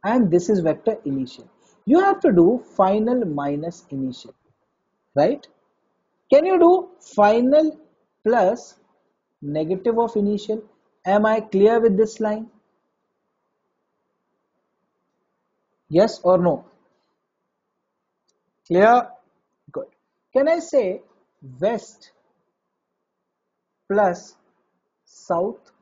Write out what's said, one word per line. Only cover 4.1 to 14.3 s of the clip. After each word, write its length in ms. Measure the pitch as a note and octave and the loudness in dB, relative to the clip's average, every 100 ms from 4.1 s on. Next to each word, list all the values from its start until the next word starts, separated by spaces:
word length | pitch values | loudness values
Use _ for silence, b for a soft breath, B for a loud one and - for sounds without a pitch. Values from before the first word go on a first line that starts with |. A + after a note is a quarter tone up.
| B2 - _ _ _ _ _ _ _ _ | -12 -20 _ _ _ _ _ _ _ _
right? 320 | C#3 D#3+ C#4+ - _ _ _ _ _ _ _ _ | -2 -2 -2 -12 _ _ _ _ _ _ _ _
Can 140 | C#4 | 2
you 140 | E4+ F#4 | 4 4
do 300 | E4+ F#4 F4+ _ | 4 4 -2 _
final 800 | - - G#3 A3+ B3+ D4 D#4 - _ _ _ _ | -10 2 2 2 2 2 0 -6 _ _ _ _
plus 520 | G#3+ A#3 F3+ A#3+ - _ _ _ _ _ _ _ | -2 0 0 -2 -10 _ _ _ _ _ _ _
negative 580 | C#3+ D3+ D#3+ F#3+ A#3 A3+ | -10 -6 -6 -4 -4 -2
of 160 | A3+ A3 | -4 -2
initial? 460 | G3+ G#3 - A3 - _ _ _ F3+ | -4 -4 -6 -10 -10 _ _ _ -2
Am 180 | G#3 | 0
I 160 | G#3+ A3 | 0 -2
clear 400 | G#3+ F#3+ G#3 A#3 | -2 2 2 4
with 160 | A3+ F#3+ | 0 0
this 240 | A3 - | -2 -2
line? 280 | G#3+ G#3+ A3+ _ _ _ _ _ _ _ _ _ _ _ _ _ _ _ _ _ _ | -6 -6 -10 _ _ _ _ _ _ _ _ _ _ _ _ _ _ _ _ _ _